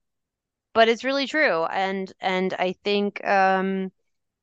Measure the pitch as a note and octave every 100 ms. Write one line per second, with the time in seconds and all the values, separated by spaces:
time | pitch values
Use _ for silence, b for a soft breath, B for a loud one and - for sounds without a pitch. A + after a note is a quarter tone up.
0 | _ _ _ _ _ _ _ A3 A3+ A3+
1 | B3+ C#4 C4+ D#4 C#4+ E3 E3 - F#3+ G3
2 | F#3+ - F#3+ F#3 F#3 - F#3 F#3 G#3 G3+
3 | G3+ - - G3 F#3+ F#3+ F#3+ F#3+ F#3+ -
4 | _ _ _ _